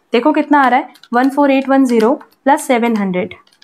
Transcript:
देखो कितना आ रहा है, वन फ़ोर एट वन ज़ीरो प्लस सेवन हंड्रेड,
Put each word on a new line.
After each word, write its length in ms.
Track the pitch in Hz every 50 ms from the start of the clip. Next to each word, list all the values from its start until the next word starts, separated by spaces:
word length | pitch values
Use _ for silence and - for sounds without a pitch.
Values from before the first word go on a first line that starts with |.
| _ _ -
देखो 200 | 233 240 302 302
कितना 280 | 311 294 285 294 285
आ 80 | 269 247
रहा 100 | 240 262
है, 100 | - - - _ - - 233
वन 180 | 240 254 269
फ़ोर 200 | 269 294 285 277
एट 180 | 269 269 269 254
वन 160 | 269 269 269
ज़ीरो 300 | 240 240 226 214 226 302
प्लस 520 | - - - _ _ - 269 285 302 302
सेवन 300 | - 254 233 233 240 226
हंड्रेड, 380 | 208 202 190 180 180 - 185 - - _ _ _ _